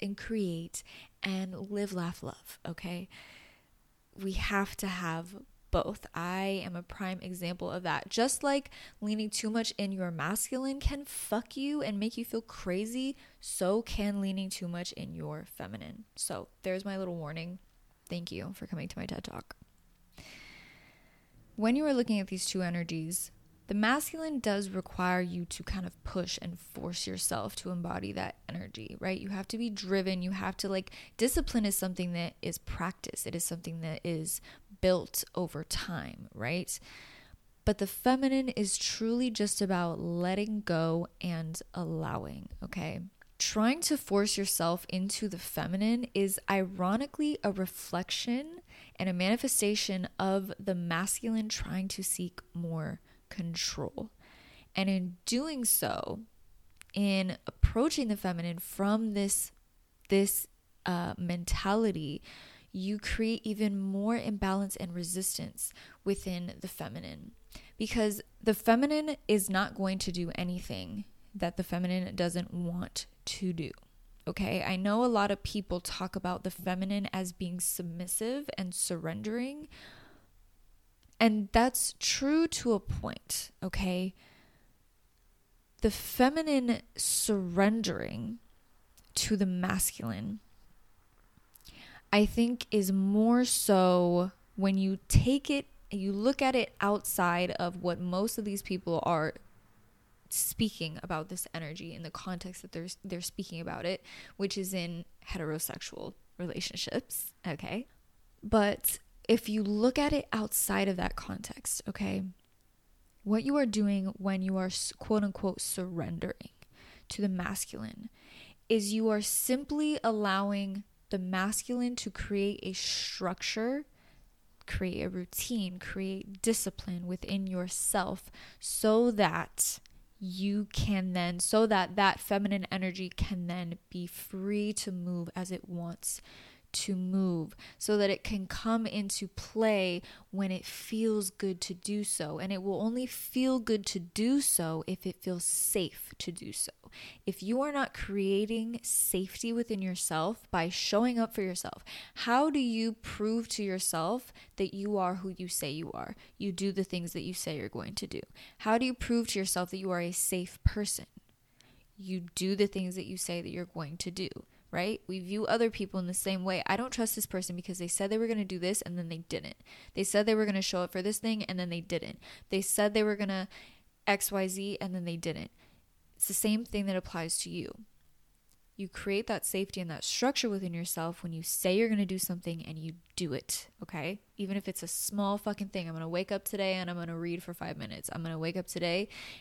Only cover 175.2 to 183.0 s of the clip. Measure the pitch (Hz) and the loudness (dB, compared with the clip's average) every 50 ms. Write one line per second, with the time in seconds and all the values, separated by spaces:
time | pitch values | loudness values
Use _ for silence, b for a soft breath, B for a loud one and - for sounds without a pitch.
175.2 | - 170 151 - - - _ b b b b b b b _ _ _ _ _ - | -4 -4 -4 -4 -8 -12 _ b b b b b b b _ _ _ _ _ -4
176.2 | - - 196 - - 214 214 220 240 - - 208 202 196 185 185 185 - - 170 | -2 0 0 2 4 4 4 2 0 -2 -2 0 0 2 0 0 -2 -2 -4 -4
177.2 | 165 165 - - - 170 170 175 - - - - 214 - - - - - - _ | -2 -2 -2 -2 -2 -4 -4 -6 -6 -8 -10 -12 -18 -20 -20 -20 -20 -20 -20 _
178.2 | _ _ _ _ _ _ - _ _ _ _ - 196 185 - - - 202 196 202 | _ _ _ _ _ _ -20 _ _ _ _ -10 -10 -10 -8 -6 -2 0 0 0
179.2 | 226 - 214 175 - - - 190 196 - - 185 180 165 151 - - - - - | 0 0 -2 -2 -2 -2 0 0 -2 -2 -4 -6 -6 -6 -6 -6 -4 -2 0 2
180.2 | 240 269 277 - - 226 202 196 196 175 170 170 175 - - 175 160 170 170 - | 2 2 2 2 0 0 0 0 -2 -4 -4 -4 -4 -4 -2 -2 -2 -4 -4 -6
181.2 | - 170 165 160 165 - - - - 185 185 208 233 226 220 202 202 180 190 190 | -8 -8 -6 -6 -4 -2 -2 0 2 4 6 6 6 4 4 2 2 2 0 -2
182.2 | - - 180 180 - 175 165 165 - - 156 160 156 165 165 170 | -2 -2 -2 -4 -4 -6 -6 -6 -8 -10 -10 -8 -8 -8 -10 -10